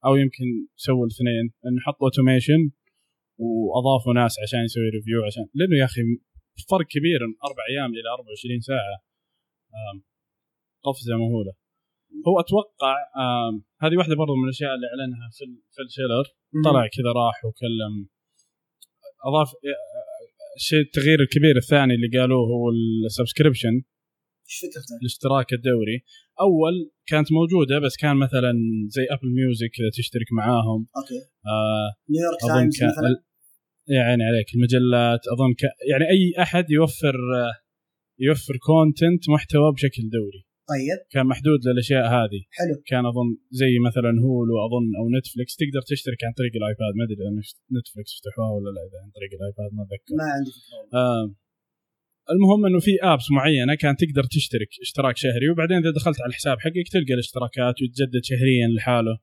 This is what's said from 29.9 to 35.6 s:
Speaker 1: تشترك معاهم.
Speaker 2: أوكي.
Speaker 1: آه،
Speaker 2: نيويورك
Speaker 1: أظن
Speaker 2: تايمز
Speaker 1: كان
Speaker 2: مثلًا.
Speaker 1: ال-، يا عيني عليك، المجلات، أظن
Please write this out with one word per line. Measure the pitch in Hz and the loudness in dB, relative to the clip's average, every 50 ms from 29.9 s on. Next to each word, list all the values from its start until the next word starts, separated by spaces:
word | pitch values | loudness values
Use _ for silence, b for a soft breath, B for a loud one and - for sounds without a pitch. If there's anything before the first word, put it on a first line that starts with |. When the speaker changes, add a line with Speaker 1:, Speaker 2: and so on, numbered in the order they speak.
| - - | -2 -4
Speaker 1:
تشترك | 120 - - 123 113 - 117 | -8 -6 -4 -6 -4 -2 -4
معاهم. | 113 110 120 123 117 113 113 110 110 113 - _ | -2 0 2 2 2 2 0 -2 -2 -4 -6 _
Speaker 2:
أوكي. | 127 139 - - 254 - _ _ _ _ | -12 -10 -10 -12 -14 -14 _ _ _ _
Speaker 1:
آه، | 104 107 107 107 107 107 107 107 104 104 _ _ - | -4 -2 -2 0 0 -2 -2 -4 -6 -8 _ _ -4
Speaker 2:
نيويورك | 147 160 170 170 165 - - | -2 -2 0 -2 -4 -2 -2
Speaker 1:
أظن | - 123 | 0 2
Speaker 2:
تايمز | - 123 - - - | 4 4 2 2 2
Speaker 1:
كان | 135 - | 0 0
Speaker 2:
مثلًا. | - - - 120 | 0 0 0 0
Speaker 1:
ال-، | 127 - _ _ _ _ _ _ _ _ _ _ _ _ _ - 139 | 0 -2 _ _ _ _ _ _ _ _ _ _ _ _ _ 0 0
يا | 131 123 | 2 4
عيني | 117 123 120 113 | 4 2 2 2
عليك، | 113 120 113 104 - - | 2 2 0 0 0 0
المجلات، | 120 123 117 131 127 123 123 123 120 120 120 117 117 - - 120 | 2 2 4 4 2 2 4 4 2 2 2 0 0 -2 -4 -2
أظن | 120 135 127 123 - | 2 2 2 2 2